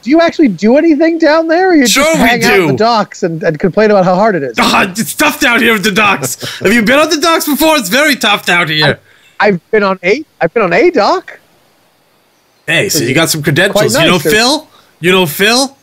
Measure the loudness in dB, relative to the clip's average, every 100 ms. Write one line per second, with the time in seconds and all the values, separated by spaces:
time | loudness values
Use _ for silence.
0 | 0 2 2 2 0 2 2 2 2 2
1 | 0 2 2 2 0 0 2 2 2 2
2 | 0 2 2 0 0 2 0 0 0 0
3 | -2 -6 -6 -4 -4 -2 -2 0 2 2
4 | 2 2 0 0 -4 -4 -2 0 -2 -4
5 | -8 -2 -4 0 0 2 0 0 -2 0
6 | 0 -2 -6 -8 -12 -4 0 0 2 2
7 | 0 0 0 -2 -2 0 0 0 0 0
8 | 0 0 -2 -2 0 -2 0 0 -2 -2
9 | _ _ _ _ -2 -2 _ -2 0 -2
10 | -2 -4 -4 _ -4 -2 0 2 2 2
11 | 0 -2 -6 -20 _ _ _ _ _ _
12 | _ _ _ _ _ _ -4 -2 0 -2
13 | -2 0 -2 -2 -2 0 2 2 0 2
14 | 2 2 2 0 2 -2 -6 _ _ _
15 | 0 0 0 0 0 0 -2 -6